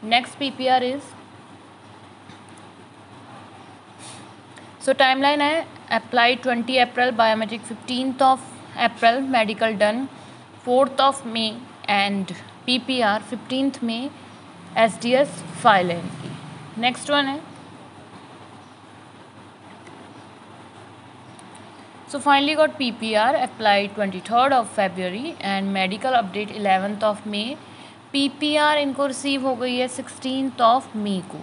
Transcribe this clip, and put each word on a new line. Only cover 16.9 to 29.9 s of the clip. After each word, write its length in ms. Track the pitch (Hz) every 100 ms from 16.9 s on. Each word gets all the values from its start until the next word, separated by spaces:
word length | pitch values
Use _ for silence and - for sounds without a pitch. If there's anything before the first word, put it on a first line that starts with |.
| 240 -
वन 140 | 285 269
है, 140 | 285 - - - - - - - - - - - - - - - - - - - - - - - - - - - - - - - - - - - - - - - - - - - - - - -
so 80 | 285 285
finally 280 | 277 285 311
got 160 | 311 302
P 100 | 254 208
P 120 | 226 214 226
R, 80 | 294 247
apply 280 | - 220 202 202 208
twenty-third 580 | 196 185 180 233 269 262
of 120 | 220 -
February 560 | 196 180 185 190 302 311 196
and 200 | 196 196 196
medical 400 | 190 208 262 254
update 340 | 196 190 208 214
eleventh 440 | 202 190 202 208 214
of 160 | 208 214
May, 140 | 208 220 311 - - - - -
पीपीआर 640 | 277 277 - 302 302 302 302
इनको 280 | 285 262 277
रिसीव 400 | 262 285 277 262
हो 80 | 247
गई 200 | 254 247
है 100 |
सिक्सटीन्थ 720 | 247